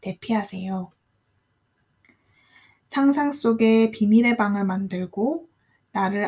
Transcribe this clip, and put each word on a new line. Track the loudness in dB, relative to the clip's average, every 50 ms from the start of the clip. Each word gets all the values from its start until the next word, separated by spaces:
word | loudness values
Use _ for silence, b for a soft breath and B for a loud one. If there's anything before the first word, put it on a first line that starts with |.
대피하세요. | -12 -12 -12 -10 -6 -4 -2 -2 -4 -6 -10 -10 -8 -6 -6 -6 -8 -10 _ _ _ _ _ _ _ _ _ _ _ _ _ _ _ _ _ _ _ _ _ _ b b b b b b b b b b b b b b b b b
상상 | -6 -2 2 2 4 4 2 0 -2
속에 | -2 -2 0 0 2 2 4 4 4 4 4 2
비밀의 | 0 0 2 4 4 4 4 4 2
방을 | 0 0 -2 -2 -2 -2
만들고 | -2 -2 -4 -6 -6 -6 -6 -8 -8 -6 -4 -2 -2 -4 -4 -8 _ _ _ _ _ _ _ _ _
나를 | -4 -4 -2 -2 -2 -4 -4